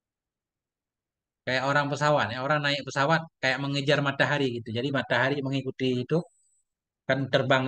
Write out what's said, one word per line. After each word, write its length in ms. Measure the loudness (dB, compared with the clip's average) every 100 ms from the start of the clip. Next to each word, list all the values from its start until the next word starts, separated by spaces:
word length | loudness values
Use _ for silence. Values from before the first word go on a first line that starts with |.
| _ _ _ _ _ _ _ _ _ _ _ _ _ _ -4
kayak 160 | 0 2
orang 160 | 0 0
pesawat, 340 | 0 2 2 0
ya. 60 | -2 -2
Orang 140 | 0 0
naik 140 | -2 -4
pesawat 320 | 0 2 2 0 _
kayak 160 | -2 0
mengejar 340 | -2 -2 2 2 2
matahari 360 | 0 0 2 -2 -4
gitu. 120 | -6 -4
Jadi 100 | -2 -4
matahari 380 | 0 0 2 0 -2
mengikuti 400 | -4 -4 -2 -2 -2
itu, 140 | 0 -2 -2 _ _ _ _ _ _ _ -2
kan 100 | -2 2
terbang 300 | 0 4 2